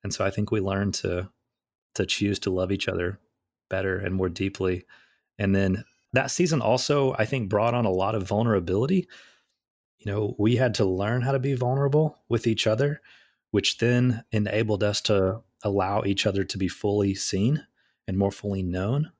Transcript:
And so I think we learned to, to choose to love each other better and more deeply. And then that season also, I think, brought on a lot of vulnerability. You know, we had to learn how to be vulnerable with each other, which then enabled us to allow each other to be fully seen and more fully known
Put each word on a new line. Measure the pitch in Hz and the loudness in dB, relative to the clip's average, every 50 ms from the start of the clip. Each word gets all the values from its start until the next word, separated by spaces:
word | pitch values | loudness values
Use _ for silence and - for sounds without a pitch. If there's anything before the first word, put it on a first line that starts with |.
| - | -6
And | 101 - | -8 -4
so | - 98 | -2 -2
I | 98 | -2
think | - - 104 - | 0 -2 -2 0
we | - 107 | 0 -2
learned | 95 98 98 98 101 101 90 | 0 0 0 0 0 0 -2
to, | - - 92 87 90 92 101 _ _ _ _ _ _ _ _ _ _ _ _ _ | -2 -4 -2 -2 -2 -6 -8 _ _ _ _ _ _ _ _ _ _ _ _ _
to | - 95 | -4 -2
choose | 90 - - 104 101 101 - | -2 0 -2 0 -2 -2 -2
to | - 101 | -2 -4
love | 92 92 92 90 | -2 -2 -2 -2
each | 98 98 - | -2 -4 -2
other | - 92 92 87 90 98 - _ _ _ _ _ _ _ _ _ _ | -4 -4 -2 -4 -4 -6 -8 _ _ _ _ _ _ _ _ _ _
better | 95 95 95 95 92 | -6 -4 -2 -2 -2
and | 92 98 95 92 | -2 -2 -4 -2
more | 95 95 92 | 0 -2 -2
deeply. | 87 - 95 98 98 - 95 92 90 90 - _ - - _ _ _ _ _ _ _ - | -2 -2 -4 -4 -2 -2 -2 0 0 -2 -6 _ -20 -20 _ _ _ _ _ _ _ -2
And | 104 95 98 | 0 2 2
then | 98 98 92 92 - - _ _ _ _ _ - | 4 4 2 0 -2 -4 _ _ _ _ _ -2
that | 127 135 - | -2 -2 0
season | - - 175 170 160 143 | 0 0 0 2 2 0
also, | 110 107 120 127 - - 147 147 139 131 - | 2 2 2 2 2 0 2 2 2 0 0
I | - 110 | 0 -2
think, | - - 131 110 95 | -2 -2 -4 -4 0
brought | 107 101 110 120 120 | 0 2 2 2 2
on | 123 120 | 2 2
a | 101 | 2
lot | 92 92 95 101 110 | 2 2 0 0 0
of | 110 92 | -2 -2
vulnerability. | 92 101 104 117 117 107 98 85 85 92 101 120 147 190 185 175 _ - - - - _ _ _ _ _ _ _ _ _ _ _ _ _ | 0 0 0 2 2 2 2 2 0 0 0 2 2 2 0 0 _ -12 -20 -20 -20 _ _ _ _ _ _ _ _ _ _ _ _ _
You | _ - 104 | _ -8 -4
know, | 101 104 107 104 - - | -4 -2 -2 -4 -2 2
we | 104 113 120 | 2 4 4
had | 117 131 123 104 | 4 2 2 2
to | - 110 | 2 2
learn | 95 92 92 101 107 117 127 | 2 2 0 0 0 0 0
how | 120 131 139 | 0 0 0
to | 135 | 0
be | 131 139 139 | 0 -2 -2
vulnerable | 120 127 123 131 139 139 139 139 151 156 151 - _ _ _ | 0 0 0 0 2 0 2 2 2 2 0 -2 _ _ _
with | 117 110 - | -2 0 2
each | 117 113 - - | 0 0 2 2
other, | 110 110 113 139 143 147 - _ - - - _ _ _ _ _ _ | 0 2 2 2 0 -2 -4 _ -20 -20 -20 _ _ _ _ _ _
which | - 101 - - - - | -2 0 0 0 -2 0
then | 113 120 123 123 123 127 117 110 - _ | 2 2 4 4 4 2 0 0 -6 _
enabled | - 107 104 104 - 110 113 107 107 95 104 | -2 -2 0 0 0 0 0 0 0 0 0
us | 104 104 - | 0 0 -2
to | - - 107 98 92 95 98 113 - _ _ _ - | 0 2 2 4 4 2 0 -4 -10 _ _ _ -4
allow | 107 98 98 92 95 101 104 - | 0 0 0 0 0 0 -2 0
each | 98 98 95 - | 0 0 0 0
other | 107 95 98 95 | 0 0 0 -4
to | - - | -4 -4
be | 98 95 | -4 -4
fully | 90 - - - 104 101 104 101 101 98 | -4 -4 -2 -2 0 0 2 2 0 0
seen | - - - - 95 101 120 147 151 - _ _ _ _ _ _ _ _ | -2 -4 -4 -2 0 0 2 0 -2 -4 _ _ _ _ _ _ _ _
and | - 92 | -6 -2
more | 95 98 98 | 0 0 0
fully | 98 - - 104 98 98 92 | 0 -4 -6 -6 -4 -4 -4
known | 90 87 92 95 104 127 143 156 156 _ | -4 -2 -2 -2 -2 0 -2 -2 -4 _